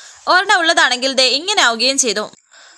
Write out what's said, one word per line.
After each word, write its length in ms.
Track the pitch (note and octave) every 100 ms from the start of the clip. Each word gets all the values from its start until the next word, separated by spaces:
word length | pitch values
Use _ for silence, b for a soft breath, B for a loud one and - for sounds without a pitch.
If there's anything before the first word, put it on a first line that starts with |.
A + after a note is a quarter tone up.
| B B -
ഒരെണ്ണം 300 | F4 G4 G4
ഉള്ളതാണെങ്കിൽ 540 | E4 E4+ C#4+ B3 C4
ദേ 140 | C4 B3+
ഇങ്ങനെ 340 | C4 F4+ G4+
ആവുകയും 360 | C4 A#3 B3 C4+
ചെയ്തു. 260 | B3 G3+ G#3 - B B B